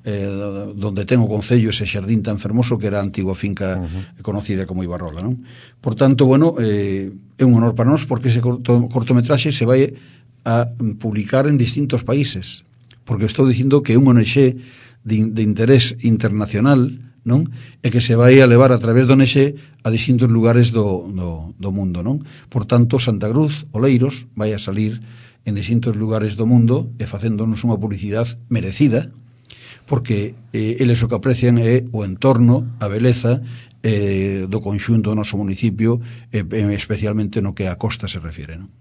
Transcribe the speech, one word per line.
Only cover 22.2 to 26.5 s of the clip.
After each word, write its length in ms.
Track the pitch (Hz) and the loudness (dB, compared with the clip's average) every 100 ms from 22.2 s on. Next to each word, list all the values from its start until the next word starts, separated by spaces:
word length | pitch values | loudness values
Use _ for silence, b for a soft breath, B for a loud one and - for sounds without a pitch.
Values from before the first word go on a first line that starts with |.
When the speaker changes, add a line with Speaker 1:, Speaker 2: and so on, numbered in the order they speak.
| B B B | B B B
Speaker 1:
Por 160 | 127 | -6
tanto, 340 | 104 123 120 135 | 2 2 4 2
Santa 300 | 123 104 104 | 0 -2 0
Cruz, 400 | 127 156 147 - 110 | 0 0 -4 -10 -2
Oleiros, 500 | 131 127 127 - - | 2 2 2 -4 -14
vai 220 | - 107 104 | -6 -4 -4
a 60 | |
salir 420 | 101 101 107 - B B B B | -6 -4 -4 -6 B B B B
en 120 | - 101 | -8 -6
distintos 400 | 92 117 120 104 | -2 -2 0 -2
lugares 400 | 107 110 107 104 | -2 -2 -4 -2
do 80 | |
mundo 440 | 113 | 2